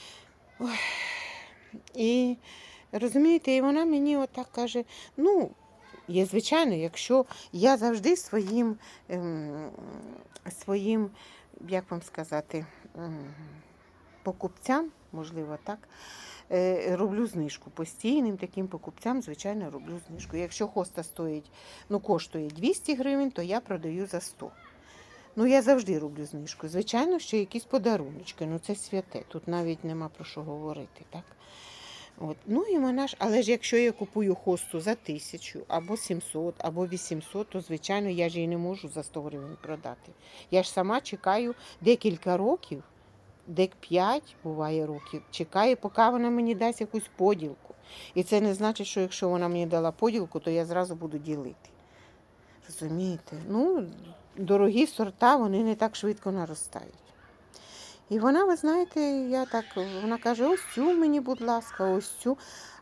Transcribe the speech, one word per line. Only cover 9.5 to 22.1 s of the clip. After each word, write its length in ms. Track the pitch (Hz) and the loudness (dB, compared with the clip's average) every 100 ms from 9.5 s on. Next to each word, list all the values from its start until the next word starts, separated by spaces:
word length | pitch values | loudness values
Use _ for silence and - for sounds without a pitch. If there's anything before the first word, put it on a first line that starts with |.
| 147 151 - - - - - - - - | -8 -10 -14 -16 -14 -16 -18 -20 -18 -16
своїм, 600 | - - 202 196 220 202 - - - - - 170 | -10 -2 0 2 2 0 -4 -20 -20 -20 -18 -4
як 220 | 185 185 | -4 -2
вам 100 | 170 | -8
сказати, 640 | - - 160 151 151 160 156 - - 160 | -8 -10 -4 -4 -4 -6 -8 -14 -20 -14
ем, 360 | 170 156 143 147 151 151 - - - - - - | -10 -10 -12 -16 -18 -20 -20 -20 -20 -20 -20 -10
покупцям, 680 | - 185 185 - - 277 330 - - | -8 -4 -6 -6 0 0 0 -6 -16
можливо, 460 | 160 156 165 151 151 | -12 -10 -8 -8 -8
так, 160 | - 214 - - - - - - - | -8 -10 -12 -20 -20 -18 -18 -18 -2
е, 440 | 180 185 185 - 180 | 2 4 2 2 2
роблю 320 | 202 208 233 | 2 2 0
знижку. 420 | 170 151 - - | 0 -4 -6 -14
Постійним 680 | - 160 - 220 294 233 196 | -10 -10 -4 0 2 2 0
таким 300 | 185 - 190 | -6 -6 -6
покупцям, 540 | 180 - - 233 262 | -6 -12 -8 -4 -4
звичайно, 500 | 233 151 196 208 165 | -4 -8 -6 -4 -6
роблю 280 | 139 147 170 - | -8 -10 -12 -12
знижку. 300 | 165 170 160 | -14 -8 -6
Якщо 300 | 175 - 208 | -4 -4 -4
хоста 360 | 208 180 - | -2 -4 -4
стоїть, 480 | 165 - 165 151 - - - - - | -10 -6 -6 -6 -10 -20 -20 -16 -4
ну, 100 | 202 | -2
коштує 480 | 208 | 2